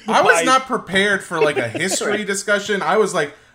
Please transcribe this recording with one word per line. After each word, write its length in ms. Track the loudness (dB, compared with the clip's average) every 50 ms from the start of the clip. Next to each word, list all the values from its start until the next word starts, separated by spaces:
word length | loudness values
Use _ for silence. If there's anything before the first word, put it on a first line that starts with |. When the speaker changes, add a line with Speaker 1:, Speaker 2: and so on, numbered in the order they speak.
| -4
Speaker 1:
I 160 | 0 2 4 4
was 120 | 4 2
Speaker 2:
Like 80 | 2 2
Speaker 1:
not 200 | 4 2 2 2
prepared 580 | 0 -6 -6 -4 -2 0 0 2 2 0 -2 -2
for, 160 | -4 -2 0
like, 160 | 2 2 2
a 100 | 0 -2 -4
Speaker 2:
<laughs> 0 |
Speaker 1:
history 500 | -2 -4 -4 -2 -2 -2 -2 -2 -2 -2
Speaker 2:
Right. 80 | -2
Speaker 1:
discussion. 540 | -4 -4 -4 -2 0 0 0 0 -2 -2 -2 0
I 140 | 0 2 2
was 160 | 2 2 2
like, 200 | -2 -4 -4 -6 -14 _ _ _